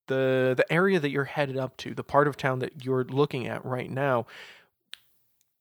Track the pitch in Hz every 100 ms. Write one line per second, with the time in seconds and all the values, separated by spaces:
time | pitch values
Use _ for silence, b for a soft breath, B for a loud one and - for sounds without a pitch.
0 | - 135 131 131 127 127 - 160 196 185
1 | 143 143 139 - 139 131 131 - - 117
2 | - 139 147 131 139 127 127 156 127 131
3 | 127 131 147 135 110 113 - 127 - 127
4 | 139 123 113 b b b b _ _ -
5 | _ _ _ _ _ _